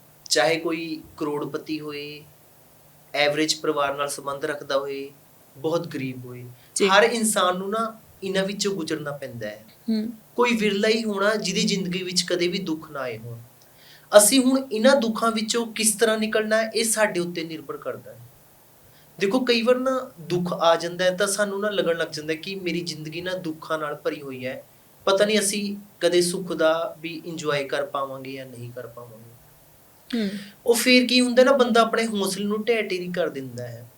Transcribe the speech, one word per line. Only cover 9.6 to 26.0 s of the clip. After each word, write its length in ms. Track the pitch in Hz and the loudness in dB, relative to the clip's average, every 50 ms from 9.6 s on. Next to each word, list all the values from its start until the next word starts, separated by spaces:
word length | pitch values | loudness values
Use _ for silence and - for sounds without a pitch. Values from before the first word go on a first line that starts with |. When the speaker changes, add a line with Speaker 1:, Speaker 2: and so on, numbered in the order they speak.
| - - - - - - | -16 -20 -20 -10 -4 -2
Speaker 2:
ਹੂੰ। 240 | 220 214 214 233 - - - - _ | -2 -2 -2 -6 -8 -12 -18 -6 _
Speaker 1:
ਕੋਈ 200 | - 240 240 233 | 2 2 2 2
ਵਿਰਲਾ 320 | 220 208 208 196 196 214 220 | 2 2 0 2 2 2 2
ਹੀ 160 | 226 233 226 | 2 2 0
ਹੋਣਾ 300 | 214 202 190 196 214 220 | -2 -2 0 2 2 2
ਜਿਹਦੀ 280 | 208 175 180 180 - | 0 -2 -2 0 0
ਜ਼ਿੰਦਗੀ 400 | 180 220 208 196 196 180 180 190 | 0 0 0 0 -2 -2 -4 -4
ਵਿੱਚ 200 | 185 185 180 180 | -4 -2 -2 -2
ਕਦੇ 260 | - - 180 170 175 180 | 0 0 0 0 2 0
ਵੀ 100 | 175 196 | 0 -2
ਦੁੱਖ 320 | - 160 156 156 - - | -4 -4 -6 -6 -8 -10
ਨਾ 100 | 147 139 | -10 -8
ਆਏ 180 | 127 127 113 110 | -8 -6 -8 -10
ਹੋਣ। 200 | 113 117 117 - - - - - - - - - - - - - - - 190 | -12 -12 -14 -14 -16 -20 -20 -20 -20 -20 -20 -20 -20 -20 -20 -20 -2 6 8
ਅਸੀਂ 240 | 208 208 208 269 269 | 8 8 10 6 6
ਹੁਣ 280 | 247 262 262 269 262 - | 6 6 4 2 2 0
ਇਹਨਾਂ 240 | 208 220 220 269 269 | 0 4 6 6 6
ਦੁੱਖਾਂ 360 | - 226 226 220 - 226 233 | 6 4 2 0 0 0 0
ਵਿੱਚੋਂ 340 | 214 226 214 - - 233 233 | 0 0 -2 0 -2 -2 -2
ਕਿਸ 280 | 226 - - 214 220 - | -2 -4 -2 0 0 2
ਤਰ੍ਹਾਂ 240 | - 233 220 220 220 | 4 2 2 4 2
ਨਿਕਲਣਾ 380 | 220 220 220 220 220 214 220 | 0 0 0 0 2 2 2
ਹੈ, 140 | 220 226 220 - | 0 0 0 -2
ਇਹ 100 | 220 226 | -2 0
ਸਾਡੇ 360 | 220 - 214 214 202 170 175 | 0 2 2 2 2 2 -2
ਉੱਤੇ 240 | 175 175 175 170 160 | -4 -2 -4 -6 -8
ਨਿਰਭਰ 320 | 165 160 151 135 139 147 | -8 -8 -10 -10 -10 -10
ਕਰਦਾ 340 | 147 - 135 117 104 - 104 | -8 -8 -8 -10 -10 -12 -18
ਹੈ। 80 | 120 120 120 - - - - - - - - _ _ _ - - - - - - - - | -20 -20 -20 -20 -20 -20 -20 -20 -20 -20 -20 _ _ _ -20 -20 -20 -20 -20 -20 -6 -2
ਦੇਖੋ, 200 | 190 202 247 262 | 0 0 0 2
ਕਈ 220 | 254 - 240 233 | 2 2 2 2
ਵਾਰ 140 | 220 247 247 | 2 2 2
ਨਾ 340 | 254 254 262 262 254 262 - - 170 | 2 0 -2 -2 -2 -6 -8 -14 -16
ਦੁੱਖ 320 | 156 - 180 180 180 180 | -6 -4 -2 -2 -2 -2
ਆ 240 | - - 156 165 165 | -2 2 4 4 4
ਜਾਂਦਾ 280 | 165 165 170 180 175 185 | 4 0 -4 -2 0 0
ਹੈ 60 | 185 | 0
ਤਾਂ 160 | 185 180 208 | 2 2 0
ਸਾਨੂੰ 340 | 202 196 208 208 196 196 196 | 0 0 0 -2 -2 -2 -2
ਨਾ 100 | 208 214 | -2 -2
ਲੱਗਣ 260 | 202 185 165 165 165 | 0 0 2 2 0
ਲੱਗ 120 | 165 160 156 | 0 -2 -4
ਜਾਂਦਾ 240 | 151 151 151 156 | -6 -6 -6 -6
ਹੈ 60 | 160 156 | -6 -6
ਕਿ 160 | - 185 196 | -6 -8 -10
ਮੇਰੀ 260 | 190 180 175 165 175 | -6 -6 -4 -4 -4
ਜ਼ਿੰਦਗੀ 400 | 160 151 151 147 151 156 156 170 | -4 -6 -8 -10 -10 -10 -10 -8
ਨਾ 120 | 175 180 | -6 -6
ਦੁੱਖਾਂ 460 | 185 180 175 160 156 - - - 160 156 | -6 -4 -6 -6 -8 -8 -6 -4 -4 -4
ਨਾਲ 160 | 156 147 151 | -4 -6 -6
ਭਰੀ 280 | 147 - 165 151 - | -4 -4 -4 -4 -4
ਹੋਈ 240 | 143 135 131 127 123 | -8 -10 -10 -8 -8
ਹੈ, 180 | 127 135 - - - _ _ _ _ _ _ - | -8 -8 -10 -14 -18 _ _ _ _ _ _ 0
ਪਤਾ 200 | 196 196 190 208 | 2 4 4 4
ਨਹੀਂ 140 | 208 220 208 | 4 2 2
ਅਸੀਂ 380 | 196 - 214 208 202 202 202 - - - - _ | 0 0 -2 -2 -4 -4 -6 -8 -12 -16 -6 _